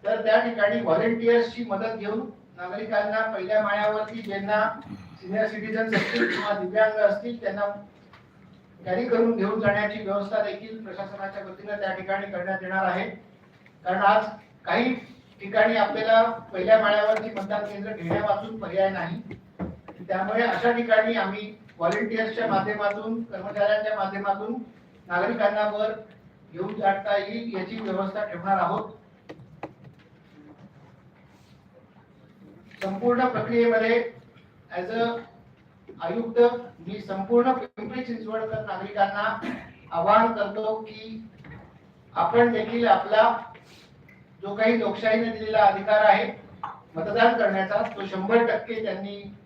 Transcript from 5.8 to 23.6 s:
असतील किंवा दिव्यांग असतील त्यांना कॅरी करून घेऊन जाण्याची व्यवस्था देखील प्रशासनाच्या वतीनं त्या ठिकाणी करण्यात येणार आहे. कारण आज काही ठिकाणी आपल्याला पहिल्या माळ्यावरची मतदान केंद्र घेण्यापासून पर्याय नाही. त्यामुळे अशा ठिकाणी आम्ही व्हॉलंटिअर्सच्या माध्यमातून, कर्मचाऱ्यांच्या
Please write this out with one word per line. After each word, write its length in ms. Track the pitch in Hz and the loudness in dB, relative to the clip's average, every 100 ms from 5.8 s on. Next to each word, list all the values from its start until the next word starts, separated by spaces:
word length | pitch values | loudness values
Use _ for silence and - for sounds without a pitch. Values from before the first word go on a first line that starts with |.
| 220 | 0
असतील 360 | 185 - 233 - | 0 0 0 0
किंवा 280 | - 208 202 | -2 -2 -4
दिव्यांग 340 | 180 214 220 | -2 2 2
असतील 500 | 214 208 202 240 233 | 4 2 2 -4 -6
त्यांना 240 | 196 202 202 202 - - - - - _ - - _ - | -6 -4 -4 -6 -14 -20 -20 -20 -20 _ -20 -20 _ -14
कॅरी 240 | 185 185 247 | -4 -2 2
करून 280 | 226 226 196 | 4 4 4
घेऊन 240 | 196 220 | 0 2
जाण्याची 420 | 202 202 208 214 | 2 2 -2 -4
व्यवस्था 400 | 196 202 202 214 | -4 -4 -2 -2
देखील 420 | 202 190 226 220 | -2 -6 -12 -14
प्रशासनाच्या 600 | 196 185 196 202 196 196 | -12 -10 -10 -10 -10 -10
वतीनं 360 | 190 190 208 202 | -14 -14 -10 -6
त्या 140 | 190 | -4
ठिकाणी 320 | 185 190 196 196 | -4 -4 -6 -4
करण्यात 320 | 185 180 185 | -6 -4 -6
येणार 220 | 185 190 | -4 -2
आहे. 260 | 185 180 - - - _ _ _ - _ | 0 -2 -6 -10 -20 _ _ _ -20 _
कारण 140 | 180 190 | -4 2
आज 260 | 202 214 220 - - _ | 4 4 2 -10 -20 _
काही 300 | - 190 254 - - - _ - | -2 0 0 -2 -10 -20 _ -16
ठिकाणी 360 | 196 220 220 226 | -2 2 4 4
आपल्याला 460 | 196 - 220 226 | 0 0 4 4
पहिल्या 560 | 226 - - 185 208 220 | 4 0 -8 -4 4 6
माळ्यावरची 520 | 208 208 214 220 226 | 6 4 4 0 -2
मतदान 340 | 196 196 208 | -8 -4 -4
केंद्र 280 | 208 202 214 | -4 -8 -10
घेण्यापासून 680 | 214 165 - 208 202 226 226 | -8 -4 -2 0 0 -2 -10
पर्याय 320 | 165 185 196 | -4 0 0
नाही. 320 | 190 165 170 - - - - 170 - - - 180 | 0 -6 -8 -12 -18 -18 -12 -10 -10 -18 -18 -6
त्यामुळे 340 | 190 196 220 | -4 0 0
अशा 300 | 240 - 240 | 0 2 0
ठिकाणी 420 | 233 233 220 220 | 0 4 4 4
आम्ही 440 | 226 196 208 208 - - - | 0 -2 -6 -10 -16 -20 -4
व्हॉलंटिअर्सच्या 680 | 165 208 220 220 220 233 220 | -2 0 -2 -2 -2 -2 0
माध्यमातून, 760 | 196 208 208 208 208 220 233 | 0 0 -2 -2 -2 -6 -6
कर्मचाऱ्यांच्या 720 | - 190 202 202 | -6 -10 -8 0